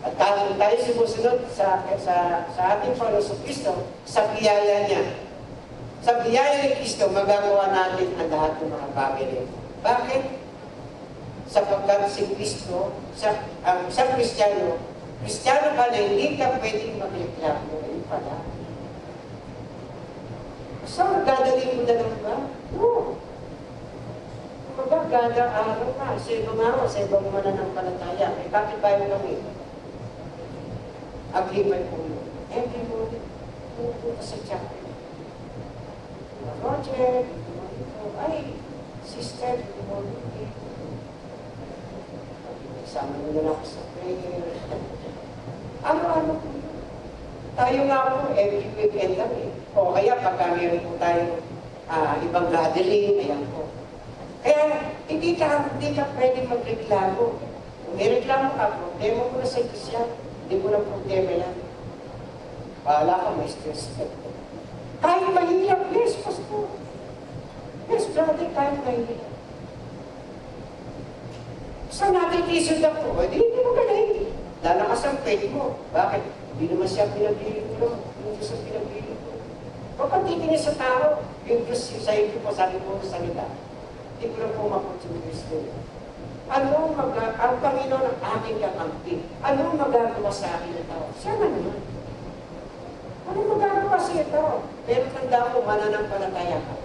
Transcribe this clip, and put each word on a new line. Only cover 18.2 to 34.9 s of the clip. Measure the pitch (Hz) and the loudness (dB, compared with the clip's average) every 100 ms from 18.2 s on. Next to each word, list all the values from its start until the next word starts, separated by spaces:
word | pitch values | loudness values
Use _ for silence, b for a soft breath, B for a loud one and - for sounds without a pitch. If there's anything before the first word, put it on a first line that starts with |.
| - 311 - - - - - - - - - - - - - - - - - - - - - - - - - | -4 -6 -8 -10 -10 -10 -10 -12 -12 -14 -14 -14 -12 -14 -12 -12 -12 -12 -12 -12 -12 -12 -12 -12 -12 -12 -8
So, | - 381 - 269 | 2 4 6 4
dadalhin | 254 262 254 254 247 | 6 6 6 4 2
mo | |
na | 240 233 | 4 4
lang | 226 220 | 2 -2
ba? | 214 247 277 - - 370 | -2 -4 -4 -10 -8 2
No. | 453 466 - - - - - - - - - - - - - - - - - | 4 4 0 -6 -10 -14 -12 -12 -12 -12 -12 -12 -10 -12 -12 -12 -12 -14 -10
Kumbaga, | - 262 311 302 | -4 2 2 4
kada | 240 233 240 240 | 4 4 4 2
araw | 214 220 214 - - | 2 0 0 -2 -2
na, | 269 | -2
sa | - - | -4 -2
ibang | 453 453 453 | -2 0 2
araw, | 233 262 - | 4 4 2
sa | 208 | 0
ibang | 202 196 196 | 2 2 2
mananampalataya, | 196 196 196 190 190 185 180 180 175 - - | 0 0 0 -2 -2 -4 -4 -4 0 0 0
may | - | 0
kapitbahay | 208 214 214 208 202 202 | 2 2 2 4 4 4
kami. | 196 190 143 127 - - - - - - - - - - - - - - - - - - 185 | 0 -2 -4 -6 -12 -12 -14 -14 -12 -12 -10 -12 -10 -10 -10 -10 -10 -10 -12 -12 -12 -2 -2
Agree | 185 196 196 | 0 2 2
po | 180 165 165 | 2 -2 -6
yun. | 160 - - - - | -6 -8 -8 -12 -6
Every | 466 480 494 466 | -4 -2 -4 -6
morning, | 453 453 466 466 - - - 494 466 | -4 -4 -6 -10 -12 -14 -14 -12 -6
pupunta | 480 466 466 466 | -6 -4 -6 -6
sa | - 415 - | -8 -10 -6
chapel. | - - - - | -6 -6 -10 -12